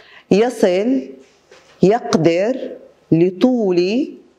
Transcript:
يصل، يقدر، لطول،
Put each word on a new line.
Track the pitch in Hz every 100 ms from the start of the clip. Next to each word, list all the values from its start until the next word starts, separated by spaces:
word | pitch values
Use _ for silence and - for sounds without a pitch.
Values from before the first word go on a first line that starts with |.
| - - _
يصل، | 190 240 233 202 180 220 262 - - - _ _ - _ _
يقدر، | 180 233 240 - 160 170 208 254 - - - _ _
لطول، | 160 180 185 254 247 208 175 180 226 320 - _